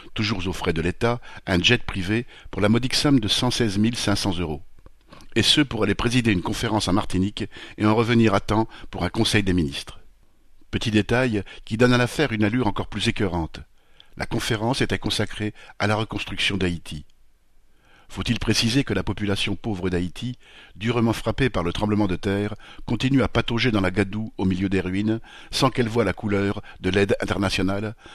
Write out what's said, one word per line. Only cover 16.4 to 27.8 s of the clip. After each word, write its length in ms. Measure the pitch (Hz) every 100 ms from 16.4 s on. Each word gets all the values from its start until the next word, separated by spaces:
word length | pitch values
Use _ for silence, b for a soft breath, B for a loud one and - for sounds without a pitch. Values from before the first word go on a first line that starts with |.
| - 98
d'Haïti. 480 | 92 85 - 76 - - - _ _ - - b b b b
Faut-il 300 | - 92 113
préciser 460 | - 107 117 131
que 80 | 139
la 100 | 98
population 540 | 92 98 101 98 - 98
pauvre 320 | 113 98 92
d'Haïti, 500 | 90 90 - 120 123 B B B 90
durement 380 | 110 120 117
frappée 340 | 107 117 110 127
par 140 | 98
le 100 | 87
tremblement 340 | - 107 104 101
de 100 | 87
terre, 380 | 104 98 104 104 B B
continue 380 | - 117 131 135
à 60 | 104
patauger 420 | 117 - 117 123
dans 100 | 104
la 100 | 92
gadoue 440 | 98 98 104 110 -
au 80 |
milieu 240 | 95 92 98
des 140 | 95
ruines, 380 | 90 95 107 113 B B B
sans 200 | - 135
qu'elle 180 | 131 117
voie 160 | 113
la 80 | 101
couleur 500 | - 107 98 98 101 B -
de 100 | 92
l'aide 260 | 92 101 113
internationale, 720 | 101 92 98 - 95 98